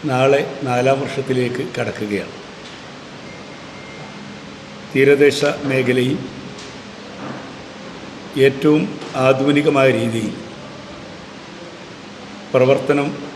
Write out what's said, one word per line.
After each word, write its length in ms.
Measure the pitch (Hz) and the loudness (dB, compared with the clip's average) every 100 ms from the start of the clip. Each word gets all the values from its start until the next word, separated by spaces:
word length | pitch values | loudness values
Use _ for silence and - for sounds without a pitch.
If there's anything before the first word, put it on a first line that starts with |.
| 151 | 0
നാളെ 280 | 127 135 139 - - | 4 6 4 2 -4
നാലാം 340 | 135 123 131 135 | 0 2 4 4
വർഷത്തിലേക്ക് 600 | 127 - 131 127 123 123 - - | 0 -4 0 0 0 -2 -6 -4
കടക്കുകയാണ്. 600 | 113 - 107 101 80 - - - - - - - - - - - - - - - - - - - - - - - - - - 135 | -4 -4 -2 -2 -4 -12 -16 -16 -16 -16 -16 -16 -16 -16 -14 -14 -14 -14 -14 -14 -14 -14 -14 -14 -14 -14 -16 -16 -16 -16 -2 6
തീരദേശ 500 | 135 139 143 139 147 147 143 | 8 10 8 6 0 0 0
മേഖലയിൽ 480 | 131 123 123 127 156 - - - - - - - - - - - - - - - - - - - - - 143 135 | 0 2 2 2 0 -6 -12 -14 -14 -14 -16 -16 -16 -16 -12 -12 -12 -12 -16 -16 -16 -16 -14 -16 -16 -8 4 4
ഏറ്റവും 380 | 139 151 151 - - - 139 131 | 6 4 4 2 -6 -6 2 4
ആധുനികമായ 600 | 131 139 147 147 143 135 110 | 6 4 4 4 6 6 4
രീതിയിൽ 340 | 117 113 104 - - - - - - - - - - - - - - - - - - - - - - 131 | 2 0 -2 -6 -12 -14 -16 -16 -16 -16 -16 -16 -16 -16 -16 -16 -16 -16 -16 -16 -16 -16 -16 -16 -2 4
പ്രവർത്തനം 520 | 127 131 - 143 143 - - | 6 4 4 2 2 -4 -10